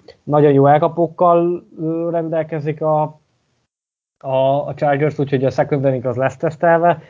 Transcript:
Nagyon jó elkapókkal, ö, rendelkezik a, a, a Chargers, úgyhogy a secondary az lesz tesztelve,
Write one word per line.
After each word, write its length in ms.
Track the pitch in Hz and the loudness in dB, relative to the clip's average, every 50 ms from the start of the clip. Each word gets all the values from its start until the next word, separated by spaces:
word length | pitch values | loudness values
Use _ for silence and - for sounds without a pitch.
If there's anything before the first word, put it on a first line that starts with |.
| _ - - _ | _ -20 -20 _
Nagyon 300 | - 143 147 151 147 147 | -6 -2 2 4 4 4
jó 140 | 139 135 139 | 6 6 6
elkapókkal, 960 | 143 147 151 170 165 160 175 170 160 165 - 180 175 170 170 170 175 175 175 - _ - - | 6 4 4 2 0 0 -2 -4 -2 -2 0 2 4 4 4 2 0 -4 -6 -8 _ -14 -8
ö, 280 | 160 160 165 165 170 170 | -6 -6 -4 -4 -4 -4
rendelkezik 720 | 165 170 160 160 165 160 156 156 165 156 139 156 147 156 | -4 -4 -4 -4 -4 -4 -4 -4 -6 -8 -6 -6 -6 -4
a, 200 | 160 156 156 151 151 151 - _ _ _ _ _ _ _ _ _ _ _ _ _ _ _ _ _ _ _ _ _ | -2 0 0 0 -2 -2 -6 _ _ _ _ _ _ _ _ _ _ _ _ _ _ _ _ _ _ _ _ _
a, 480 | - 135 135 131 135 135 139 147 143 | -8 -4 -2 0 0 2 0 -2 -4
a 80 | 147 139 | -6 -6
Chargers, 440 | - 156 143 143 139 156 147 - - | -4 -2 0 0 0 0 -2 -2 -2
úgyhogy 260 | 143 135 143 127 135 | -4 -2 -2 0 0
a 60 | 127 | -2
secondary 500 | 123 - 143 147 156 139 135 135 131 123 | 0 -2 -2 -2 -2 -2 0 0 -2 -2
az 140 | 110 127 117 | -4 -4 -4
lesz 200 | 123 131 135 - | -2 -2 -4 -4
tesztelve, 680 | - 170 156 156 - 175 170 165 165 170 175 160 160 - | -4 -6 -6 -4 -2 0 2 2 4 2 2 0 0 -6